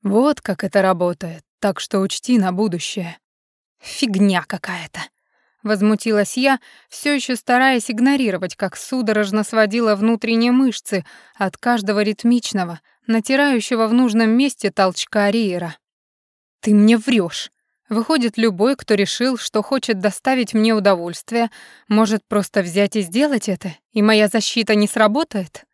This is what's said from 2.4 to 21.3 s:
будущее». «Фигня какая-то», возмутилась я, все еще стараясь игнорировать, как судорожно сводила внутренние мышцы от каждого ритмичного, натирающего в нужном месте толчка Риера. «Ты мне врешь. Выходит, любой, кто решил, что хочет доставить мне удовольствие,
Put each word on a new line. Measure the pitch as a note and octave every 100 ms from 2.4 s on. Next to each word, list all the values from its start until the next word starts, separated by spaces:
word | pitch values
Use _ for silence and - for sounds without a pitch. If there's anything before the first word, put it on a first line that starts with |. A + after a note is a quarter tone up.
| F#3
будущее». | F3+ G#3+ E3+ - - E3+ E3 _ _ _ _ _ _
«Фигня | - - B3+ F#3+ G3+ F3+ -
какая-то», | F#3+ - F3+ D#3+ - - _ _ _ _ _
возмутилась | G#3+ G#3 G#3 G#3+ A3+ G#3 G3 -
я, | C4+ C4+ - - _
все | - D4
еще | C#4+ - B3
стараясь | - B3 C4 B3+ -
игнорировать, | A3 B3+ C#4+ A#3+ F#3 F#3 -
как | F#3+ -
судорожно | - B3+ G#3+ G#3+ G#3 G#3+
сводила | G#3 A3 G#3+ A3+ A3+
внутренние | G3+ A3 A3+ A3+ A3+ A#3+
мышцы | B3 C4+ - - G3 - - _ _
от | F#3+ -
каждого | A#3+ A#3+ G3+ G3+
ритмичного, | G#3 G#3 A#3 A#3+ - G3+ F3 E3 _ _ -
натирающего | A3+ A3 C4+ C#4+ B3 - A#3 A3
в |
нужном | A#3+ B3 G#3+ A3
месте | A#3 C#4 - G3+
толчка | - F#3+ F3+ - G#3 G3+
Риера. | A3+ G#3+ F3 E3+ - _ _ _ _ _ _ _ _
«Ты | -
мне | G#3 G#3+ A#3
врешь. | A#3+ A#3+ E3+ - - _ _ _ _
Выходит, | A3 A3+ D#4 A#3+ G#3+
любой, | A3+ F3+ A3+ C#4
кто | -
решил, | G#3 G3 - B3 B3
что | - A3
хочет | G#3 C4+ - G3+
доставить | G3 - - C4 A#3
мне | A3 A3
удовольствие, | G#3+ G3+ F#3 E3+ E3+ -